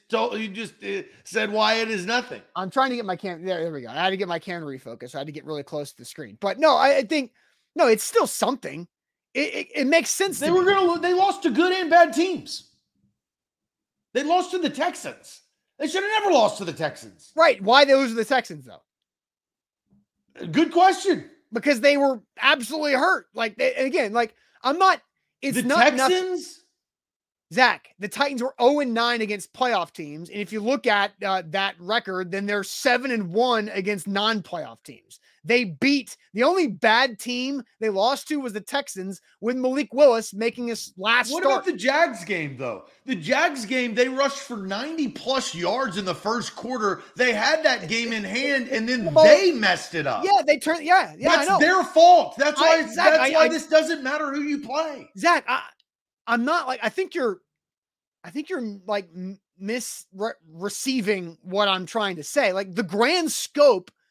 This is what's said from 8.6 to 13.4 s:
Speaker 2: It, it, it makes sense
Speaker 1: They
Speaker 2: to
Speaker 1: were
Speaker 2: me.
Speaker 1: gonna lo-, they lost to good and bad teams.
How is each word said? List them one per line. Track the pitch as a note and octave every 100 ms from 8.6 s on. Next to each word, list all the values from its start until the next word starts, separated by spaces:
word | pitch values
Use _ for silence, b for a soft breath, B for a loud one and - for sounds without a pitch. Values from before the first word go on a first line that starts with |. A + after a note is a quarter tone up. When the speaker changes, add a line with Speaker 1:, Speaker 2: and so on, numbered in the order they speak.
| D3+ D3+ F3 _ _ _ _
Speaker 2:
It, | B3+ D4+
it, | D4 -
it | D4+ C4
makes | E4 -
sense | - G4 G#3
Speaker 1:
They | D#4
Speaker 2:
to |
Speaker 1:
were | F4+
Speaker 2:
me. | F4+
Speaker 1:
gonna | G4 F4
lo-, | E4+
they | F4
lost | F4+ G4 F4+
to | E4
good | A#3 F4+
and | F#4 E4
bad | E4+ E4
teams. | B3+ F#4 D4+ - - - _ _ _ _ _ _ _